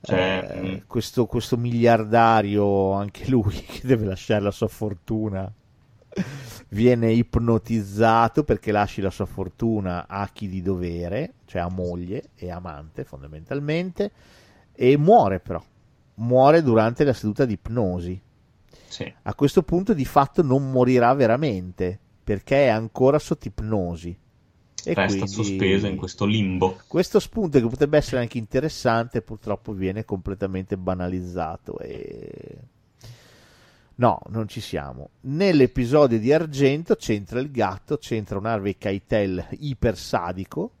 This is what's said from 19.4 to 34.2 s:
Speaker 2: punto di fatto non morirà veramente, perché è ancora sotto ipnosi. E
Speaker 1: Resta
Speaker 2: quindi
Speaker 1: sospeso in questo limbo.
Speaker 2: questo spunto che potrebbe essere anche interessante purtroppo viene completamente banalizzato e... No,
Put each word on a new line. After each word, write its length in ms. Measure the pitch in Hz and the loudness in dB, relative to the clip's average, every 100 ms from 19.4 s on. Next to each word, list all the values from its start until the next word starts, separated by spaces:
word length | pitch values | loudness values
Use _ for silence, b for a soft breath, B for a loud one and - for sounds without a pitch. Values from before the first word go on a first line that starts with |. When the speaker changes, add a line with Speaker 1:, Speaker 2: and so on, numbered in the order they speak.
| 143 - | 2 2
Speaker 2:
punto 320 | - 175 196 | 2 -2 0
di 100 | 180 | 0
fatto 380 | 127 143 139 - | 2 2 2 0
non 280 | 135 131 135 | 2 2 2
morirà 440 | 131 123 127 120 | 2 4 6 4
veramente, 840 | 139 117 120 151 95 90 - 90 98 _ _ | 4 4 4 0 -4 -8 -4 -4 -4 _ _
perché 440 | - 101 - 139 135 | -6 -6 0 4 4
è 20 | |
ancora 500 | 110 113 - 131 151 | 2 -4 2 4 4
sotto 300 | - 165 113 | 0 -6 -6
ipnosi. 640 | - 107 107 87 85 85 90 _ _ _ _ _ - | -8 -4 -2 -2 -6 -10 -14 _ _ _ _ _ -10
E 80 | - | -4
Speaker 1:
Resta 140 | 165 95 | -2 0
Speaker 2:
quindi 220 | 98 98 | 0 -4
Speaker 1:
sospeso 580 | 101 104 95 95 98 104 | -4 -4 0 2 2 0
in 100 | 95 | -4
questo 300 | 95 - 101 | -10 -4 0
limbo. 500 | 110 95 92 92 - _ | 0 0 0 0 -2 _
Speaker 2:
questo 320 | 170 185 208 | -4 0 0
spunto 380 | - 226 185 139 | 0 -6 2 2
che 80 | 113 | 2
potrebbe 300 | 127 147 151 | 0 2 2
essere 240 | - 131 | 0 -4
anche 160 | 117 123 | -4 -6
interessante 880 | 110 127 151 - 127 117 117 120 | -4 -4 -4 -2 0 0 0 -6
purtroppo 500 | - 107 107 98 - | -8 -12 -8 -8 -6
viene 320 | 98 95 98 | -6 -4 -4
completamente 720 | 104 98 87 95 95 95 95 98 | -6 -8 -6 -6 -6 -6 -6 -6
banalizzato 1000 | 90 92 90 92 90 87 80 87 - - | -4 -4 -4 -6 -6 -8 -8 -8 -12 -12
e... 800 | - - - - - - - - - _ _ _ b b b b b b b b b | -12 -12 -14 -14 -16 -16 -18 -20 -20 _ _ _ b b b b b b b b b
No, 260 | - 120 90 | 2 2 2